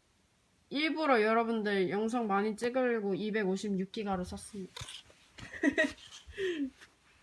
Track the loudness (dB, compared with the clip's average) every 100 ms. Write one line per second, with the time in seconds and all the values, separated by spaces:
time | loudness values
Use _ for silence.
0 | _ _ _ _ _ _ -8 -2 0 2
1 | 4 6 6 4 4 0 2 2 2 2
2 | 0 0 2 2 2 0 0 2 2 0
3 | 0 -2 0 0 0 0 0 -2 -2 -4
4 | -2 -2 -4 -8 -10 -12 -12 -12 -14 -14
5 | -18 -20 -20 -18 -14 -2 0 2 0 -2
6 | -18 -20 -12 -4 -2 -2 -4 -8 -20 _
7 | _ _